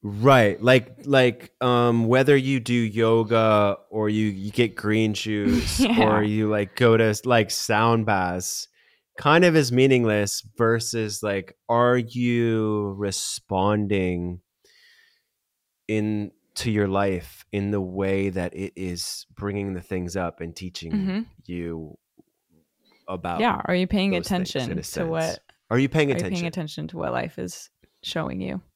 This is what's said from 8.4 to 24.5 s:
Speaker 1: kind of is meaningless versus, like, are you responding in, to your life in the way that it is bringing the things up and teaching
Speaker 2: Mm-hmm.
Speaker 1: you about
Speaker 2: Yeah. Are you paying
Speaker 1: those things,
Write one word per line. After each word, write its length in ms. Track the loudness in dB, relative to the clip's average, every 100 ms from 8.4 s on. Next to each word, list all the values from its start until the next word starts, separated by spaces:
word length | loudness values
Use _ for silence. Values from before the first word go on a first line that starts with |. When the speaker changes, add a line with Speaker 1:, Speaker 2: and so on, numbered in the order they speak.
| -6 -8 -12 _ _ _ _ -4
Speaker 1:
kind 260 | 4 6
of 120 | 6 4
is 160 | 2
meaningless 760 | 4 4 4 4 0 0 -4 -10 -2
versus, 640 | 0 2 -2 -4 -6 -6
like, 320 | -4 -4 -6 -18 -2
are 280 | 2 4 2
you 960 | -2 -4 0 2 2 0 0 -2 -4 -4
responding 1400 | -6 -6 -8 -10 _ 0 2 0 0 0 0 -2 -6 -10 _ _ _ _ _ _ _ _ _ _ _ _ _ _ -4
in, 420 | -2 0 -2 -6 _ _ -6
to 140 | -2
your 180 | 0 2
life 560 | 2 0 -2 -8 -20 -8
in 180 | -6 -2
the 100 | -4
way 500 | -4 -4 -2 0 -2
that 240 | -4 -6
it 180 | -6 -12 -8
is 500 | -8 -8 -8 -12 -16
bringing 400 | -10 -8 -6 -6
the 60 | -8
things 340 | -8 -8 -6 -6
up 240 | -6 -6
and 140 | -14 -12
teaching 340 | -14 -12 -6
Speaker 2:
Mm-hmm. 280 | -4 -4 -6 -8 _
Speaker 1:
you 540 | -12 -8 -8 -8 -12 -18 _ _ _ _ _ _ _ _ _ _ -12
about 320 | -8 -6 -2
Speaker 2:
Yeah. 200 | -2 -2 -2
Are 80 |
you 120 | -2 0
paying 240 | 0 0
Speaker 1:
those 160 | -2 -2
things, 220 | -4 -4